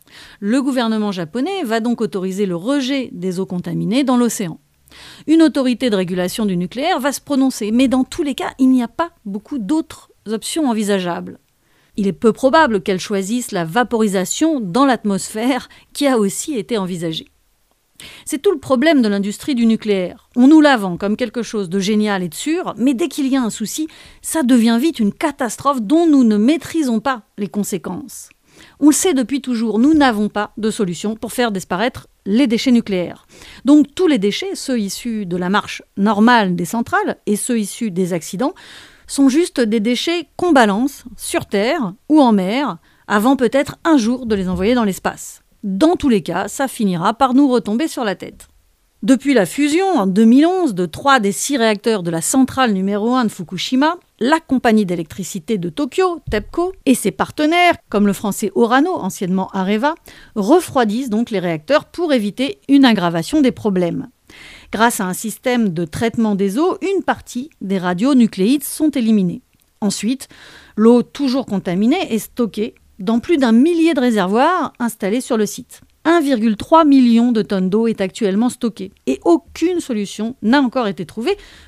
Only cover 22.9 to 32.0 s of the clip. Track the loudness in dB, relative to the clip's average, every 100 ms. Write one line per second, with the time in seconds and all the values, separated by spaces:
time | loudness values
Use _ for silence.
22.9 | 0 -2 -2 -2 0 -2 -4 -8 -6 -8
23.9 | -10 -20 -16 -6 -2 4 4 4 2 0
24.9 | 0 -2 -2 -4 -4 -6 -4 -2 -2 2
25.9 | 2 4 6 4 4 2 2 -2 -2 0
26.9 | 0 -2 -6 -8 -10 -6 -4 -4 -6 -8
27.9 | -10 -12 -16 -20 _ _ -20 -20 0 2
28.9 | 4 2 0 -2 -4 -4 -4 -2 2 4
29.9 | 4 4 2 -2 -2 -8 -4 -4 -2 -4
30.9 | -4 -6 -6 -8 -2 -2 -2 -4 -2 -2
31.9 | -4